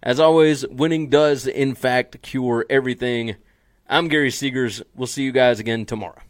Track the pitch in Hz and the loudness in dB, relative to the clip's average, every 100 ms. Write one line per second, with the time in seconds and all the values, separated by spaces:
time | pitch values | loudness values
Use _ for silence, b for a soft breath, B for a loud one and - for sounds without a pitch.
0 | - 123 160 160 156 147 131 127 156 160 | -2 2 4 6 4 2 -4 -2 0 0
1 | 151 143 151 139 - - 135 123 127 127 | 2 4 4 2 -2 -2 -2 -2 -2 0
2 | 123 - - 135 127 117 110 135 127 120 | -2 -10 -10 -4 -2 -2 2 0 0 -4
3 | 123 120 113 107 _ _ _ _ _ 143 | -2 -2 -4 -8 _ _ _ _ _ 0
4 | 170 151 139 - 139 127 123 101 - - | 2 0 0 -2 -4 -2 -4 -6 -16 -10
5 | 127 - 135 127 127 113 113 113 107 113 | -10 -6 -2 2 2 2 -2 -6 -6 -8
6 | 92 - - | -10 -14 -20